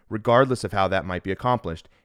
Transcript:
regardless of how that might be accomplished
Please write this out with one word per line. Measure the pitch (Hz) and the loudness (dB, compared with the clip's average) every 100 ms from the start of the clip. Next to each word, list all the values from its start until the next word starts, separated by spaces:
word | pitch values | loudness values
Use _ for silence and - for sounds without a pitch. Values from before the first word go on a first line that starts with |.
| - | -10
regardless | 110 113 120 135 123 | -4 4 4 4 0
of | 101 | -2
how | 104 95 | 0 0
that | 92 85 | 0 -2
might | 90 | -6
be | 95 | -6
accomplished | 95 123 123 85 80 - _ | -2 0 -2 -2 -10 -12 _